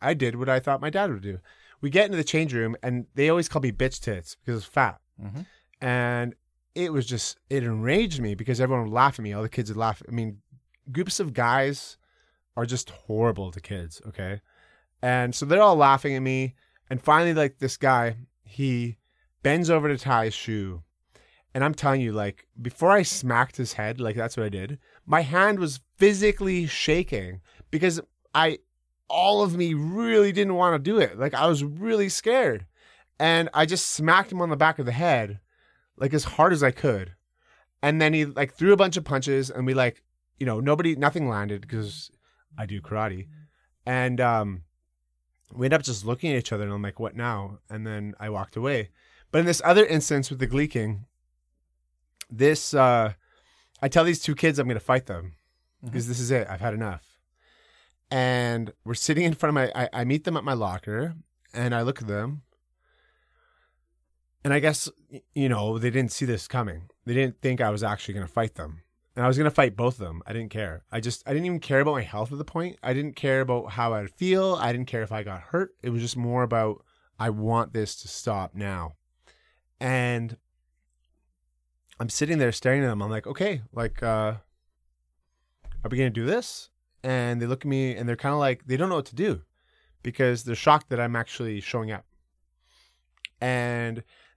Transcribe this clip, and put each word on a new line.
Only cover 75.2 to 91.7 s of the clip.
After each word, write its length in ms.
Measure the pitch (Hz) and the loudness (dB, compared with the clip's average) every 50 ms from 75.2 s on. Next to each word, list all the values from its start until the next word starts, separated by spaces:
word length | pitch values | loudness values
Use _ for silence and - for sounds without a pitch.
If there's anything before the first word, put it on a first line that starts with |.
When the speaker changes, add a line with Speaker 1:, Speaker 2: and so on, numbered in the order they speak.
| 101 | -8
Speaker 1:
got 180 | 101 95 87 | -10 -12 -12
hurt. 340 | - - - 175 190 185 _ - - | -10 -4 -4 -4 -4 -4 _ -10 -6
It 60 | 123 | -4
was 120 | 117 117 | -4 -4
just 160 | 117 117 - | -4 -4 -4
more 260 | 120 117 120 120 127 123 | -4 -4 -2 0 0 0
about, 400 | 113 117 113 110 107 104 - _ _ _ _ _ _ _ - | 0 2 0 0 0 -2 -6 _ _ _ _ _ _ _ -4
I 100 | 110 117 | -4 -2
want 440 | 107 107 107 113 117 117 113 - - | -2 -2 0 0 2 0 0 -2 -2
this 220 | 110 107 101 - - | -4 -4 -4 -6 -12
to 60 | - | -14
stop 460 | - - - - 120 104 98 92 - - | -14 -12 -8 -4 -4 -4 -4 -4 -6 -8
now. 400 | 98 101 101 95 90 82 82 76 _ _ _ _ _ _ _ _ _ _ _ _ _ _ _ _ - | -8 -6 -6 -6 -6 -8 -10 -12 _ _ _ _ _ _ _ _ _ _ _ _ _ _ _ _ -6
And 580 | 131 127 131 127 123 120 120 117 117 113 113 - _ _ _ _ _ _ _ _ _ _ _ _ _ _ _ _ _ _ _ _ _ _ _ _ _ _ _ _ _ _ _ - | -4 -2 0 0 0 -2 -2 -4 -6 -8 -10 -14 _ _ _ _ _ _ _ _ _ _ _ _ _ _ _ _ _ _ _ _ _ _ _ _ _ _ _ _ _ _ _ -10
I'm 100 | 117 113 | -8 -6
sitting 280 | - - 151 147 165 | -2 -2 0 0 2
there 140 | 156 131 120 107 | 2 2 0 0
staring 300 | - - 127 135 139 139 | 0 2 2 2 2 2
at 40 | |
them. 140 | 127 110 101 | 0 0 -2
I'm 80 | 101 104 | -4 -4
like, 160 | 110 107 - | -4 -6 -6
"Okay, 340 | - 139 - 185 208 185 127 110 - - | -8 -6 -4 -2 -2 -2 -4 -8 -10 -8
like, 280 | 117 117 107 - - | -6 -6 -4 -4 -4
uh, 340 | 120 113 110 110 107 107 110 107 _ _ _ _ _ _ _ _ _ _ _ _ _ _ _ _ _ _ _ _ _ _ _ _ - - - - - | -2 -2 0 0 0 -2 -4 -6 _ _ _ _ _ _ _ _ _ _ _ _ _ _ _ _ _ _ _ _ _ _ _ _ -12 -10 -8 -6 -4
are 60 | 107 | -4
we 80 | 123 | 0
gonna 120 | 123 135 127 | 0 0 0
do 160 | 107 113 113 | 0 -2 -2
this?" 440 | 139 202 247 233 - - - - - _ _ _ _ _ _ - | 0 -2 -2 -2 -6 -12 -14 -16 -20 _ _ _ _ _ _ -4
And 380 | 131 127 127 120 120 120 120 | -2 -2 0 0 -2 -2 -2
they 40 | 117 | -2
look 200 | 120 131 131 - | -4 -4 -4 -2
at 40 | 143 | -2
me, 260 | 135 135 135 127 120 | 0 0 0 -2 -2
and 120 | 98 120 | -4 -4
they're 80 | 120 117 | -4 -4
kinda 220 | - - 139 147 | -2 -2 -2 0
like, 280 | 147 143 135 123 - - | 0 0 0 -2 -2 -4
they 120 | 127 127 | -4 -2
don't 100 | 131 175 190 | -2 0 0
know 60 | 180 | -2
what 100 | 151 131 | -2 -4
to 80 | - 120 | -6 -6
do 260 | 123 196 214 117 82 - _ _ _ _ _ _ _ _ _ _ _ | -4 -2 -2 -2 -4 -6 _ _ _ _ _ _ _ _ _ _ _
because 420 | - - - - 131 123 123 113 117 | -10 -8 -2 0 0 2 0 -2 -4
they're 120 | 123 113 | -6 -6
shocked 340 | - - 156 151 151 - - | 0 4 4 4 4 4 -2
that 100 | 131 120 | -4 -2
I'm 160 | 120 117 117 | -2 -2 -2
actually 420 | 117 117 - - - 123 113 107 101 | -4 -6 -6 -8 -8 -8 -6 -6 -8
showing 320 | - - | -8 -6